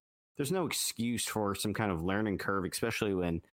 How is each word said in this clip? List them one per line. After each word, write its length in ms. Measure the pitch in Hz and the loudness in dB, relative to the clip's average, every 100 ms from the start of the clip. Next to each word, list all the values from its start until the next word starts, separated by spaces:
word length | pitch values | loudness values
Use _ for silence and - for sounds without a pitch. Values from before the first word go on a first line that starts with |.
| _ _ _ - | _ _ _ -6
there's 160 | 143 | -2
no 140 | 185 151 | 0 0
excuse 580 | - - - 117 117 | -2 -2 -2 -2 0
for 320 | - 110 101 98 | -2 0 0 2
some 180 | 107 | 0
kind 160 | 98 107 | 0 2
of 140 | 82 | 2
learning 360 | 87 98 110 90 | 0 0 0 0
curve, 260 | - 98 87 | 0 0 -2
especially 480 | - 117 - 107 | -2 -2 0 0
when, 280 | 95 87 82 - | 2 2 0 -4